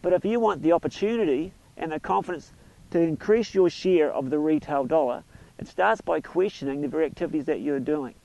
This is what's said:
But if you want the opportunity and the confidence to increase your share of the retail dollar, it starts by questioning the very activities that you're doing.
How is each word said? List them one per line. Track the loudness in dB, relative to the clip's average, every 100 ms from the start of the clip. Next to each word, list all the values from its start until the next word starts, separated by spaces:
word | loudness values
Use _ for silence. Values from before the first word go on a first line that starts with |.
But | 2
if | 0
you | 2 0
want | 0 2
the | 2
opportunity | 2 2 -2 -2 0 0 0 -2 -10 _ -12
and | -8
the | -8
confidence | -2 -2 -2 -10 -10 -20 -20 -20 -4
to | 0
increase | 2 0 2 2 2
your | 2 2
share | 2 2 4 4
of | 0 -2
the | 0
retail | 2 0 0 -2
dollar, | 2 2 2 -2 -8 -20 -20 _
it | -14
starts | 0 0 0
by | -2 -4
questioning | -2 -2 -2 -2 -6 -4
the | -4
very | -2 -2
activities | -2 -4 -4 -2
that | -4
you're | -2 -2
doing. | -2 -4 -4 -12